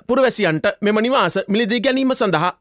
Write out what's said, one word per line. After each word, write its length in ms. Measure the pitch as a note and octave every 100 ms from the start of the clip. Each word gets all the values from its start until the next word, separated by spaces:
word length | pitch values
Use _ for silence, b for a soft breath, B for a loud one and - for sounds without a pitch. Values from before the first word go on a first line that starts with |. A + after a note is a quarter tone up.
| -
පුරවැසියන්ට 580 | C4 B3+ G3 F3+ D#3 G3+ -
මෙම 220 | G3+ G#3+ A#3
නිවාස 300 | C4 F3+ G3 -
මිලදී 360 | G#3 A3 A#3+ C4
ගැනීම 300 | C4 C4 C4
සඳහා 400 | G#3+ D#3 F3+ -